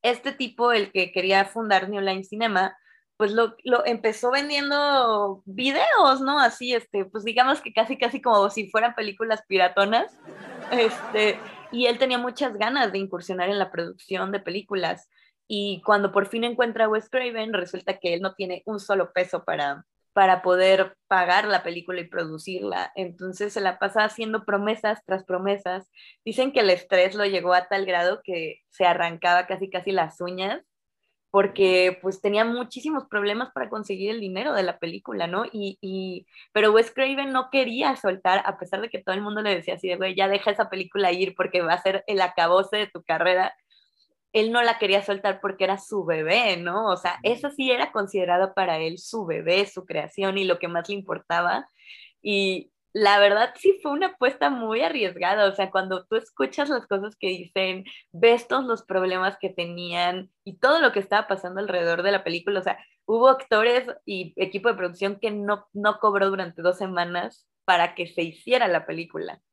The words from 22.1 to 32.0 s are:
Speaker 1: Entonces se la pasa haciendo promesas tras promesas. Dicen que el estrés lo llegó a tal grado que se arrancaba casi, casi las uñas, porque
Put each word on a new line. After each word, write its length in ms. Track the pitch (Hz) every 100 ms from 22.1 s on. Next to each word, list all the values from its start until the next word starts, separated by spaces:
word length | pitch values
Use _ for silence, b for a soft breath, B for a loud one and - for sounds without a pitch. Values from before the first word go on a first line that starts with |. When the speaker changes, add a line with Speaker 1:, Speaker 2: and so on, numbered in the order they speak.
| 175 165 156 160 180 202 185 175 -
Speaker 1:
Entonces 580 | 180 175 185 185 208
se 80 | 202
la 180 | 196 180
pasa 240 | 202 214
haciendo 400 | 214 214 220 220
promesas 580 | 214 202 208 220 214 220 -
tras 180 | 190
promesas. 680 | 190 180 190 202 185 185 - B B B -
Dicen 260 | 220 262
que 100 | 269
el 80 | 208
estrés 460 | 180 - 190 185 202
lo 100 | 202
llegó 280 | 190 175
a 140 | 180 180
tal 160 | 196 196
grado 360 | 175 175 214
que 380 | - 175 160 - _
se 140 | _ 180
arrancaba 600 | 175 170 165 175 180 180
casi, 220 | 185 190
casi 220 | 185 180
las 280 | 190 160 -
uñas, 440 | 180 185 190 277 _ _ _ _ _ _ _
porque 680 | 196 196 196 190 185 185 180